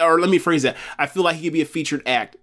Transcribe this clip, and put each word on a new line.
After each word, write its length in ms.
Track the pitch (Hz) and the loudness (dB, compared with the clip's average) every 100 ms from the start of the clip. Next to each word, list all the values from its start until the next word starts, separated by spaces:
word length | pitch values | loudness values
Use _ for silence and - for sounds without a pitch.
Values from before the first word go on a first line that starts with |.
or 180 | 165 165 | 2 4
let 100 | 180 | 4
me 80 | 180 | 2
phrase 260 | 175 160 | 2 2
that. 120 | 131 - - - | 0 -2 -10 -6
I 80 | 143 | -4
feel 180 | 190 | 0
like 140 | 175 160 | 0 -2
he 60 | |
could 100 | 165 | -4
be 80 | 160 | -2
a 40 | 147 | -2
featured 380 | 165 143 143 127 | -4 -4 -4 -2
act 300 | 123 107 - | -2 -4 -12